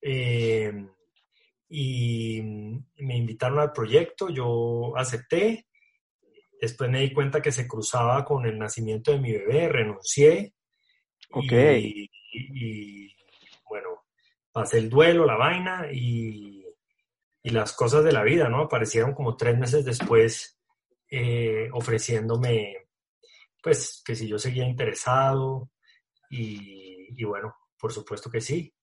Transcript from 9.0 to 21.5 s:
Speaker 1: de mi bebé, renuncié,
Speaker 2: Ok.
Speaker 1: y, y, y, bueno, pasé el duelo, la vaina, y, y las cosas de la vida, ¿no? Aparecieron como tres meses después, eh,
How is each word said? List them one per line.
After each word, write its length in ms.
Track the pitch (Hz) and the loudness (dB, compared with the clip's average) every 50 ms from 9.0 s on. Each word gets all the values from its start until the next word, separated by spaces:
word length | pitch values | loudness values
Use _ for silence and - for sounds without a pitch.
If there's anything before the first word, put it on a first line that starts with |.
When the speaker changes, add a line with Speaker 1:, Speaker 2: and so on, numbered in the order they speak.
| 113 - 147 | 2 2 2
Speaker 1:
de 80 | 139 | 2
mi 100 | 135 120 | 2 -2
bebé, 380 | 110 104 98 101 127 147 170 165 | -2 -2 0 0 2 2 2 2
renuncié, 840 | - 123 110 107 104 98 - - - - 143 151 165 196 202 - _ _ _ _ _ _ _ _ _ _ _ _ _ _ - _ - | 0 0 0 -2 -4 -8 -6 -6 2 8 8 8 8 8 0 -6 _ _ _ _ _ _ _ _ _ _ _ _ _ _ -20 _ -6
Speaker 2:
Ok. 160 | - 131 131 | -6 -2 4
Speaker 1:
y, 520 | 123 120 131 147 143 120 110 110 104 104 101 | 4 6 8 8 6 4 2 -2 -6 -10 -12
y, 60 | 104 _ - _ - - | -14 _ -20 _ -18 -16
y, 840 | 117 131 135 135 131 120 113 110 107 104 101 101 101 101 98 _ _ _ _ _ _ _ _ - _ _ - | -14 -14 -12 -10 -8 -8 -8 -8 -10 -12 -14 -16 -20 -20 -20 _ _ _ _ _ _ _ _ -20 _ _ -12
bueno, 360 | 107 104 - 90 90 - _ _ _ _ _ _ _ _ _ _ | -12 -10 -10 -10 -12 -12 _ _ _ _ _ _ _ _ _ _
pasé 260 | _ 117 107 101 - 117 | _ -6 -4 0 2 0
el 100 | 110 110 | 0 4
duelo, 380 | 117 139 160 170 170 170 165 | 6 6 8 8 8 6 4
la 100 | 147 117 | 4 4
vaina, 520 | 110 123 151 175 185 185 185 185 185 170 147 | 4 2 2 2 0 -4 -6 -6 -6 -8 -8
y, 720 | 139 131 123 120 120 117 113 110 107 104 104 101 101 98 95 90 - _ _ _ _ _ _ _ _ _ _ _ _ _ | -6 -4 -4 -2 -2 -2 -4 -6 -8 -12 -14 -18 -18 -18 -20 -20 -20 _ _ _ _ _ _ _ _ _ _ _ _ _
y 80 | _ - | _ -2
las 240 | 117 113 107 - - | -2 -2 -2 -2 -2
cosas 300 | - 123 117 123 151 151 | -2 0 2 4 4 6
de 80 | 160 | 6
la 100 | - 117 | 4 4
vida, 280 | 104 110 143 175 156 120 | 4 4 4 4 2 2
¿no? 120 | 117 135 | 2 0
Aparecieron 540 | 156 156 - 120 110 107 - 113 113 131 143 | -2 0 -2 -2 -2 0 0 0 0 0 0
como 200 | - 135 117 113 | -2 -4 -4 -2
tres 220 | - 117 120 120 120 | -2 0 2 2 2
meses 260 | 127 117 127 151 139 | 2 2 2 0 2
después, 760 | 127 117 - - 104 117 113 113 113 110 - - - _ _ _ _ _ _ _ _ _ _ _ _ | 0 -4 -4 -2 4 6 6 6 6 4 -4 -10 -14 _ _ _ _ _ _ _ _ _ _ _ _
eh, 600 | - 131 120 120 120 120 117 113 | -6 -4 -2 -2 -2 0 0 0